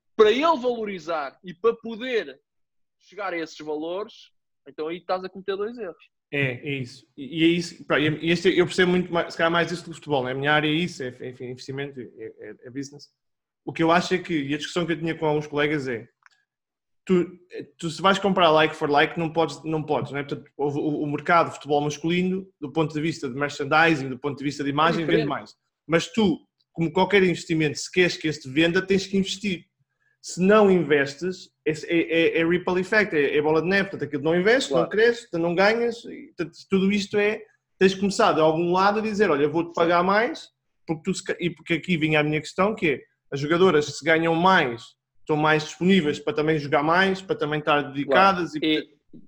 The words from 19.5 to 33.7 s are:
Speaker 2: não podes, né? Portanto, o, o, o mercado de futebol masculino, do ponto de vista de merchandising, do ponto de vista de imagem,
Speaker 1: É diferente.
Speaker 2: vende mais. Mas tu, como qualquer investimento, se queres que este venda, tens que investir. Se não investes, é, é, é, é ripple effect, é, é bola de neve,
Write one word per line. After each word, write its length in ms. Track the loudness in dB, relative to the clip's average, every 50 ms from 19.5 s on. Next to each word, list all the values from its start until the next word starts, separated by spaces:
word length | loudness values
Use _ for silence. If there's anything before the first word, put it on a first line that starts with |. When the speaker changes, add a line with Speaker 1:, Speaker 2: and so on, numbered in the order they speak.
| -2 -8 -6
Speaker 2:
não 180 | -4 -4 -4 -2
podes, 280 | -2 -2 -2 -2 -4 -6
né? 100 | -8 -6
Portanto, 260 | -6 -8 -10 -10 -18 _
o, 100 | -4 -4
o, 360 | -2 -2 -2 -2 -2 -2 -2 -4
o 40 |
mercado 420 | -4 -6 -6 -2 2 2 2 2 0
de 40 | -4
futebol 240 | -12 -6 -2 0 0
masculino, 680 | 0 -2 -6 -4 -4 -2 0 0 0 0 -2 -4 -8 -12 _ _
do 120 | -14 -6 -2
ponto 200 | -2 -2 0 -2
de 60 | -4
vista 280 | -4 -4 -6 -6 -8 -8
de 60 | -4
merchandising, 720 | -4 -4 -6 -4 -6 -4 0 4 4 4 4 2 0 -2 -8
do 100 | -10 -8
ponto 200 | -6 -8 -6 -6
de 60 | -6
vista 200 | -8 -6 -4 -6
de 60 | -4
imagem, 320 | 0 0 2 2 0 0 -2
Speaker 1:
É 20 |
diferente. 160 | 0 0 0
Speaker 2:
vende 80 | 0 0
mais. 240 | -4 -8 -10 -14 -20 _ _ _ _ _ _
Mas 240 | 0 0 0 0 0
tu, 300 | 0 0 2 2 2 -2 -6 _ _ _ _ _ _
como 180 | -4 -4 -2 0
qualquer 300 | 0 0 2 4 4 4
investimento, 560 | 4 0 -2 -4 -4 -2 0 0 -2 -2 -4
se 120 | -10 -4 0
queres 240 | 2 2 2 0
que 100 | -4 -6
este 220 | -6 -6 -6 -10 -6
venda, 340 | 0 2 2 2 2 0 0
tens 220 | 2 0 0 0
que 100 | 0 -2
investir. 500 | -2 -2 -2 -6 -6 -4 -6 -6 -6 -8 _ _ _ _ _ _ _ _ _ _ _
Se 200 | -16 -14 -6 0
não 300 | 4 6 6 6 8 6
investes, 800 | 6 4 4 4 2 2 2 0 -4 -8 -8 -8 -8 -8 -14 _ _ _ _
é, 60 | -4 -4
é, 260 | -4 -4 -2 0 0
é, 420 | 0 2 2 2 2 2 2 2
é 60 | 0 2
ripple 320 | 0 0 0 -2 -2 -2
effect, 340 | -2 0 2 2 2 2 0
é, 220 | 0 0 2 2
é 60 | 2 2
bola 180 | 2 2 2
de 80 | 2
neve, 220 | 2